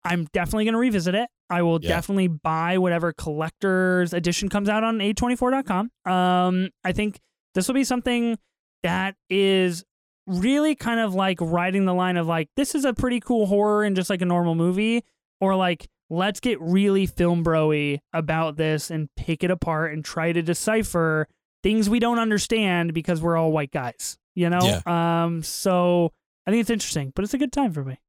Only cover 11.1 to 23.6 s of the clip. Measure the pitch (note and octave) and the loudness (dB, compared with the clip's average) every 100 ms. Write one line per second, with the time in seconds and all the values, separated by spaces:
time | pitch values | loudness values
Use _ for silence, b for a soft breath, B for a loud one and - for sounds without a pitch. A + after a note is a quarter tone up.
11.1 | F#3 F#3+ F#3 E3+ F3 F3+ G3 F#3+ F3+ F3+ | 0 0 0 -2 0 0 2 2 2 0
12.1 | F3+ E3 E3 D#3+ - C#4 D4+ C4+ A3+ B3+ | 0 0 -2 -2 -2 -2 0 -2 0 -2
13.1 | B3 - A#3+ G3+ G3+ G#3 G#3 G#3 F#3 F3+ | -2 0 0 2 2 4 2 2 0 -2
14.1 | F#3 F3+ F3 F3 E3 E3+ F#3 A3 A#3 - | -2 0 2 2 2 0 2 0 0 -4
15.1 | _ _ _ F#3+ F#3+ F3+ E3+ - _ _ | _ _ _ 0 2 0 -2 -8 _ _
16.1 | E3 F#3+ F#3 B3+ G#3+ E3 F#3 G3+ G3 F#3+ | -2 -2 -2 -2 -2 0 2 4 2 0
17.1 | - F3 F3 E3 D#3+ D#3 D3+ D3 C#3+ _ | 0 2 2 2 2 2 2 0 -4 _
18.1 | E3 D#3 D#3+ D#3+ D3+ D#3 D#3 - D#3+ D3+ | -6 -2 -2 -2 -2 -2 -2 -4 -6 -6
19.1 | - - D#3+ F3 F3+ - D#3 D#3+ D3+ D3 | -8 -6 -2 0 -2 -2 -2 -4 -6 -8
20.1 | - E3 E3+ E3 E3+ - A3 G#3+ F3 E3 | -4 0 0 -2 -2 0 0 0 0 0
21.1 | D#3 D3+ _ _ _ F#3 A3 G3+ A#3 A#3 | 0 -2 _ _ _ 0 2 2 2 2
22.1 | A#3 A3+ G#3 - A3 G3+ F3 E3+ D#3+ D#3+ | 0 0 0 0 0 2 0 0 -2 -2
23.1 | E3 E3 E3 D#3+ D#3 | -2 0 2 2 0